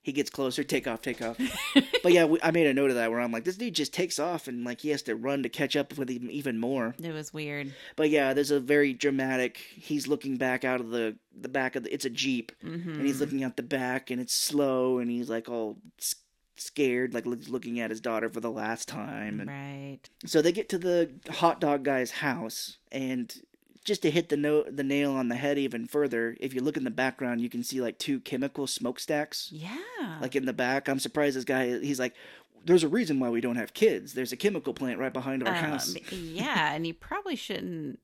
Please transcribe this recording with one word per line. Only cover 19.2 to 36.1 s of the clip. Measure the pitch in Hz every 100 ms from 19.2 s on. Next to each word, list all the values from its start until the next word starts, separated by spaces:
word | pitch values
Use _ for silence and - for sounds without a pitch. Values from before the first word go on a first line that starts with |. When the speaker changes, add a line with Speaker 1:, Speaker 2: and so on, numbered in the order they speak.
| 107 104
Speaker 1:
And | 101
Speaker 2:
Right. | 139 139 139 139 135 - _ -
Speaker 1:
so | 160
they | 160
get | 180 -
to | 185
the | 180 175 170 - -
hot | - 170 -
dog | 147 143
guy's | 135 135 123
house, | - 147 123 110 - - - _
and | 135 131 127 117 - - _ _ -
just | - 202
to | 170
hit | 160 170
the | 147
no-, | 147 151
the | - 139
nail | 135 143 143
on | 135 123
the | 120
head | 143 143
even | 135 117 120
further, | 147 143 120 117 -
if | 135
you | 131
look | 135 147
in |
the | 127
background, | 117 131 123 127 120
you | 120
can | 120
see, | 120 131
like, | 120 -
two | - 131
chemical | - 127 139 - 135
smokestacks. | - 123 127 - 151 151 - -
Speaker 2:
Yeah. | 156 170 262 427 480 247 160
Speaker 1:
Like, | 127 135
in | 131
the |
back. | 117 127 135 139
I'm | 135
surprised | 135 156 143 131
this |
guy, | 123 131 123 123
he's | 143 131
like, | 127 - - - _ - 160
"There's | 180
a | 156
reason | 208 185 139
why | 127
we | 117
don't | 120 120
have | 104
kids. | - 214 113 -
There's | 127 127
a | 127
chemical | 202 180 143
plant | 117 131 101
right | 131
behind | 131 127 135
our | 185
Speaker 2:
Um, | 175
Speaker 1:
house." | 156 139 123 -
<laughs> | -